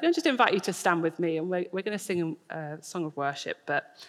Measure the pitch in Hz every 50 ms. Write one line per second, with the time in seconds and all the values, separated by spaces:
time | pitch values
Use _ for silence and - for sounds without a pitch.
0 | 311 339 349 330 - 311 262 240 233 202 - 190 - 208 180 - - 190 175 165
1 | 170 165 165 - 175 165 160 156 165 185 185 180 180 - - 190 190 214 208 196
2 | - - 185 175 165 160 151 - _ - - 160 156 147 151 175 - - - 180
3 | 165 156 147 143 143 139 139 - - - - _ - - 151 - - - - -
4 | -